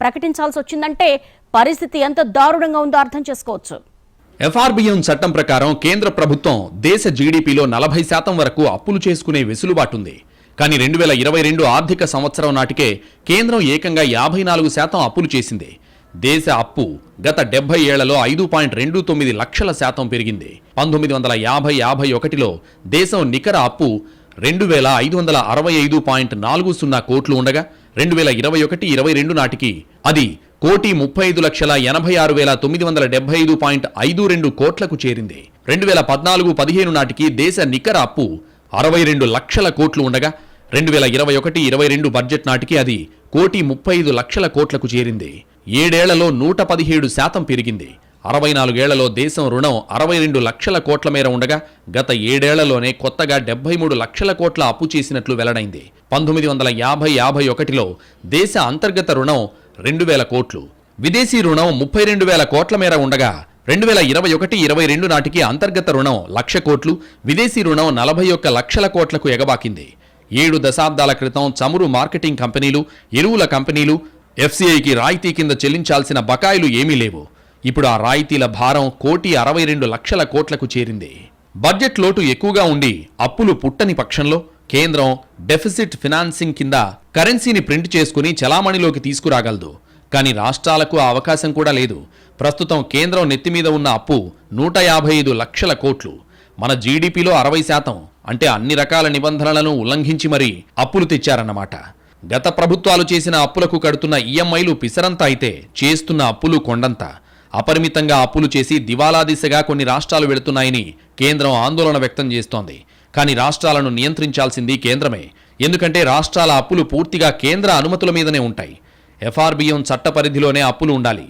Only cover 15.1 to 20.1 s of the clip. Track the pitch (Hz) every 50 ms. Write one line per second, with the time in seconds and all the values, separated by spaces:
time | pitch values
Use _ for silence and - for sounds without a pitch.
15.1 | - - - - - 131 113 - 117 101 82 - - - _ _ _ _ _ _
16.1 | - 87 87 127 147 160 160 - 139 113 117 - - - 123 87 76 73 - -
17.1 | _ - 90 151 156 - 143 113 101 135 139 139 165 170 151 139 139 139 131 131
18.1 | 139 139 120 120 143 160 190 160 - 156 151 135 - 117 127 151 165 190 180 -
19.1 | 165 151 143 127 113 104 117 - - - 220 190 156 - 139 127 127 - 131 117